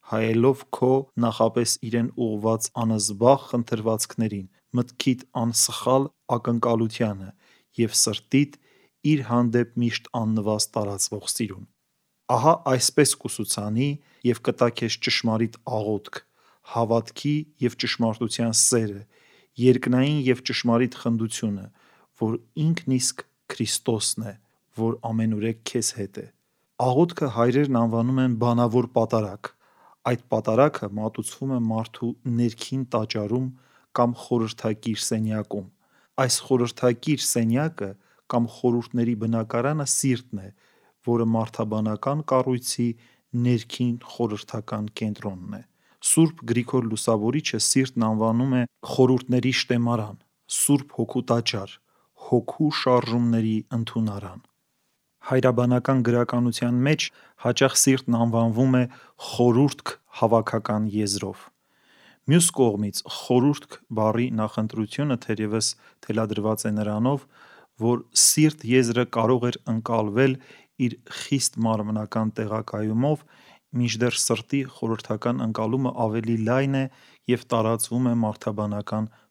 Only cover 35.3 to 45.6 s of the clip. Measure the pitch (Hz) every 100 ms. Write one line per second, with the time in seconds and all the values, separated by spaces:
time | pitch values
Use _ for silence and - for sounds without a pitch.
35.3 | 107 104 101 92 _ _ _ _ - 127
36.3 | - - 127 120 - 123 120 156 139 -
37.3 | 120 113 127 160 165 98 98 _ _ -
38.3 | 120 113 - 123 120 117 123 117 110 113
39.3 | 113 113 120 135 151 139 - 135 117 -
40.3 | 101 95 - _ _ _ _ 120 117 113
41.3 | 113 110 - 107 107 107 107 135 151 151
42.3 | 131 127 123 - - 120 117 _ _ _
43.3 | 120 123 120 - - 123 117 - - 117
44.3 | 104 - - - 107 107 - 110 104 101
45.3 | 90 92 104